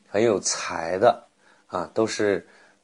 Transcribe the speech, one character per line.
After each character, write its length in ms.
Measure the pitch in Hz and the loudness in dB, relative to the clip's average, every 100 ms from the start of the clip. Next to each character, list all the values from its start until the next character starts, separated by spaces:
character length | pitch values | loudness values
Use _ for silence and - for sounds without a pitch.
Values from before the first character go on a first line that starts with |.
| _ | _
很 160 | 101 | 0
有 160 | 117 98 | 2 2
才 580 | - - - 87 82 92 | -2 -6 -6 -6 -4 2
的， 220 | 117 117 - _ _ _ _ | 2 2 -2 _ _ _ _
啊， 220 | 92 80 | -8 -4
都 140 | - 110 | -2 -2
是 400 | - 107 92 - - - _ | 0 0 0 -4 -20 -20 _